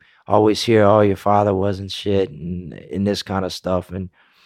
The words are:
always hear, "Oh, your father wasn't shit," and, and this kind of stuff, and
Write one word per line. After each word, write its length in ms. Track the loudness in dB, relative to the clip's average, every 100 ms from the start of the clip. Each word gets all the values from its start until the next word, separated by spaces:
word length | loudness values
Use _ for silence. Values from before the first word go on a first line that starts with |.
| _ _ -2
always 360 | 2 4 2
hear, 200 | 2 4
"Oh, 160 | 6 6
your 140 | 4 2
father 380 | 0 2 2
wasn't 380 | 0 -2 -4 -8
shit," 380 | -8 -2 -2 -2
and, 420 | -6 -10 -10 -10
and 340 | -16 -10 -4 -2
this 160 | -2
kind 220 | -4 -4 -4
of 80 |
stuff, 380 | -6 -4 -4 -4
and 180 | -10 -12 _ _ _